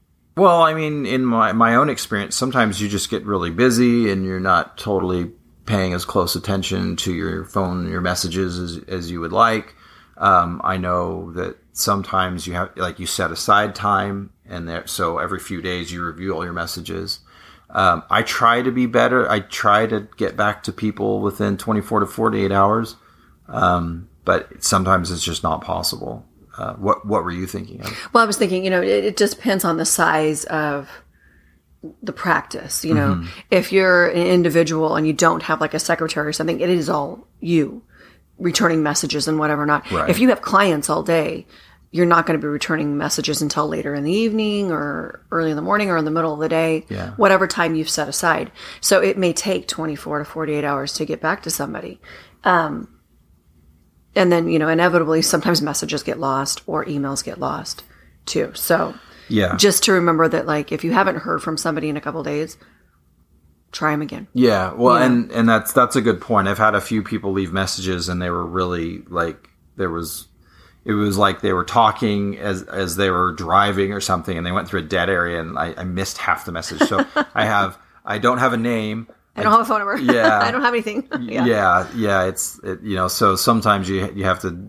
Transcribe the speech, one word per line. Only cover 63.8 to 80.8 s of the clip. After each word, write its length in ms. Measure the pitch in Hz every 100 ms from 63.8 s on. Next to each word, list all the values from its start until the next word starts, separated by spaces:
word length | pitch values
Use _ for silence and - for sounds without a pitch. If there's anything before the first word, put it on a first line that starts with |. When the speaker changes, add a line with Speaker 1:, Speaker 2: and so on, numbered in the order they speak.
| 156
Speaker 2:
'em 100 | 151
again. 240 | 147 143 -
Speaker 1:
Yeah. 400 | 123 123 101 92
Well, 220 | 101 123
Speaker 2:
You 60 | 123
know? 60 | 127
Speaker 1:
and, 260 | 120 113
and 160 | 117 117
that's, 240 | 110 110
that's 240 | - 120 135
a 40 |
good 200 | 113 92
point. 280 | - 107 98
I've 100 | 101
had 160 | 110
a 60 | 104
few 220 | - 110
people 300 | 95 107 98
leave 200 | 95 92
messages 560 | 92 95 - 92 90 85
and 120 | 90
they 100 | 90
were 140 | 87 87
really, 560 | 90 90 87 82 87 -
like, 400 | 85 85 78 _ _ _ -
there 140 | 92
was, 360 | 82 82 - - _ _ _ - _
it 100 | -
was 240 | 107 104 98
like 240 | 98 90
they 100 | 104
were 120 | 92
talking 720 | 90 120 110 107 113 101 101 101
as, 240 | 101 95
as 340 | - - 92 82
they 140 | 98
were 220 | 90 92
driving 600 | 80 85 92 101 98 98
or 80 | 101
something, 360 | - 92 87 87
and 80 | 87
they 60 |
went 160 | 92 90
through 120 | 98
a 40 |
dead 260 | 80 92 87
area, 280 | 92 85 85
and 200 | 82 80
I, 160 | 82 80
I 80 |
missed 320 | 92 90 98 -
half 300 | - 82 -
the 60 |
message. 280 | 85 - - 302
So 160 | 98 - -
Speaker 2:
<laughs> 160 | 294
Speaker 1:
I 100 | -
have, 320 | 107 104 95 - _ _ -
I 100 | 107
don't 220 | 113 127
have 160 | 127
a 20 | 117
name. 500 | 117 117 107 110 113 - _ -
Speaker 2:
I 40 |
don't 100 | 208
Speaker 1:
I, 40 | 226
Speaker 2:
have 100 | 233
a 20 |
phone 100 | 220
number. 180 | 202 254
<laughs> 160 | 240
Speaker 1:
yeah. 260 | 240 220 214
Speaker 2:
I 100 | 202
don't 120 | 247
have 120 | 254
anything. 340 | 240